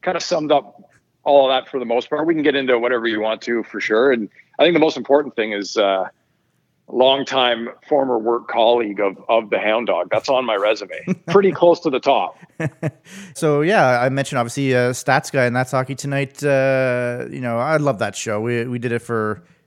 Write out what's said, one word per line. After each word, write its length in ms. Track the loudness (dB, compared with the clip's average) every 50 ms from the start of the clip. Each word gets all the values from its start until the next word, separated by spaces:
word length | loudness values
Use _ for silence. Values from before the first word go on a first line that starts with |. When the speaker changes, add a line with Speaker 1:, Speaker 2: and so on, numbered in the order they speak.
Speaker 1:
kinda 180 | -6 -6 -4 -4
summed 320 | -4 -4 -4 -4 0 2
up 380 | 0 0 0 -4 -18 -20 -20 _ _ _ _ _ _ _ _
all 240 | 4 6 6 6 6
of 60 | 2
that 160 | 0 -2 -4
for 80 | -8 -6
the 60 | -4
most 260 | -2 -2 -2 -2 -2
part. 160 | -4 -2 0
We 80 | 0 0
can 80 | 2
get 140 | 2 2 2
into 200 | 2 2 2 2 2
whatever 260 | 2 0 0 0 0
you 140 | -2 -2 0
want 220 | -2 -2 -4 -4
to, 200 | -4 -4 -4 -4
for 180 | -4 -6 -8 -8
sure. 300 | -2 0 2 4 4 4
And 180 | 4 2 0 -8 _ _ _ _ _ 2
I 60 | 4
think 100 | 4 6
the 60 | 4
most 160 | 2 2 0
important 400 | -4 0 2 2 2 2 0 -4
thing 160 | -4 -4 -4
is, 240 | -4 -6 -6 -4 0
uh, 320 | 0 2 2 2 0 -2 -6 -10 _ _ _ _ _ _ _ _ _ _ _ _ _ _ _
longtime 800 | 0 2 4 4 4 2 -2 -4 -2 0 0 0 0 -2 -6 -10 -12 _ _ -2
former 300 | 0 0 0 0 -2 -2
work 300 | 0 0 -2 -2 -4 -4
colleague 500 | 0 2 4 4 4 2 0 -2 -4 -2
of, 240 | -2 -4 -4 -6 -4 0
of 200 | 0 0 0 0
the 120 | -4 -2
Hound 260 | 0 0 0 0 0
Dog. 220 | -2 -2 -2 -2 -2
That's 180 | -4 -4 -2 0
on 160 | -2 -2 0
my 120 | -2 -2
resume. 420 | 0 0 -2 -2 -2 -6 -12 -14 -12 -6 -6 -6
Speaker 2:
<laughs> 120 | -6 _ 2
Speaker 1:
Pretty 240 | 2 4 4 4
close 260 | 0 4 4 4 4 2
to 120 | 0 -4
the 100 | -4 -2
top. 360 | 0 2 2 2 0 -2 -8 -14 -20 _ _ _
Speaker 2:
<laughs> 100 | -8 -8 -8 _ -8 -8 -8 _ _ -20 -20 -20 -20 -18 -10
So, 260 | -4 0 0 2 2
yeah, 400 | 2 2 2 4 4 4 4 2
I 80 | 2 0
mentioned, 320 | 0 -2 -4 -2 -2 -4
obviously, 340 | -4 -4 -4 -4 -2 0 2
uh, 160 | 2 2 0
Stats 400 | -2 -4 0 0 0 0 0 -2
Guy, 140 | 0 0 0
and 100 | 0 0
That's 160 | -2 -2 -2
Hockey 240 | -2 -4 -4 -4 -8
Tonight. 480 | -10 -8 -6 -4 -4 -4 -6 _ -4
Uh, 840 | 0 0 2 2 2 2 2 2 0 0 0 -2 -2 -4 -6 -6 -10 -10
you 100 | -10 -8
know, 160 | -6 -4 -2
I 200 | -2 0 0 0
love 240 | 2 2 0 0 0
that 160 | -4 -6 -6
show. 240 | -8 -6 -4 -4 -4
We, 240 | -2 -2 -2 -2 -4
we 160 | -4 -6 -6
did 100 | -4 -4
it 80 | -4 -4
for, 460 | -4 -4 -4 -2 -2 -4 -4 -8 -12 _ _ _ _